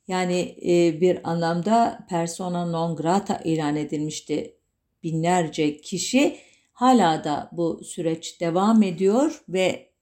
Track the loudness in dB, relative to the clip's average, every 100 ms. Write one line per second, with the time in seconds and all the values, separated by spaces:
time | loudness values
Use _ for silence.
0 | -6 -4 -2 -2 -4 -6 2 4 4 4
1 | 2 2 -2 -2 -2 -2 2 2 2 -2
2 | -6 -4 -4 -4 -6 -4 -2 -2 -2 -2
3 | 0 0 0 -4 -2 -2 0 -2 -4 -6
4 | -6 -8 -6 -6 -6 _ _ _ _ _
5 | -6 -2 0 0 0 0 -2 -2 -10 -8
6 | 0 2 2 -2 _ _ _ -2 4 4
7 | 4 2 -2 -6 -6 -4 -4 -4 -10 -6
8 | -4 -4 -8 -6 -2 2 4 4 4 2
9 | 2 4 2 -2 -6 0 0 0 -10 _